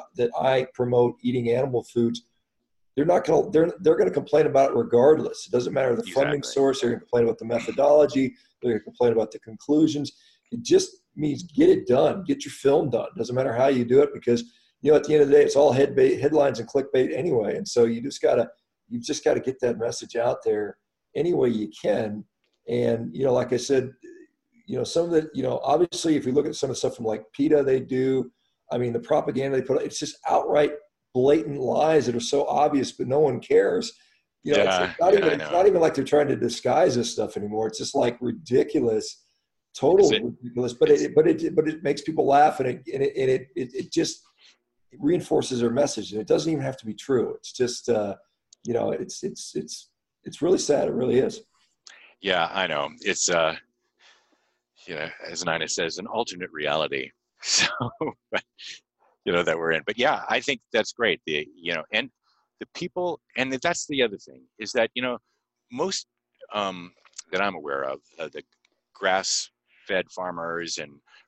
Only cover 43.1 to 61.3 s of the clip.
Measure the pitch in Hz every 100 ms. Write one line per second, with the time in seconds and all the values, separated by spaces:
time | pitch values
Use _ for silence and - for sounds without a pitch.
43.1 | - 131 131 - - - 392 - - 160
44.1 | - _ _ _ _ _ _ _ 127 143
45.1 | 180 - 156 127 127 117 120 143 - 92
46.1 | 104 - 165 156 156 135 131 113 101 -
47.1 | 131 98 - - - 123 - - 110 104
48.1 | 95 _ _ _ _ - 113 107 113 -
49.1 | - - 233 - - - - - _ _
50.1 | _ - - 175 - - 143 - 139 127
51.1 | - - - - _ _ _ - - -
52.1 | _ 95 92 82 95 92 76 71 - 101
53.1 | 90 - 87 80 80 - _ _ _ _
54.1 | _ _ _ _ _ _ _ - 80 82
55.1 | - 80 82 87 82 78 - 85 82 104
56.1 | 113 117 92 85 80 73 76 76 67 67
57.1 | _ _ _ - - - - 117 - 156
58.1 | - _ 101 - - - - _ _ _
59.1 | _ - 87 82 82 82 80 73 104 127
60.1 | 120 - 117 127 131 _ 113 107 - 113
61.1 | 78 -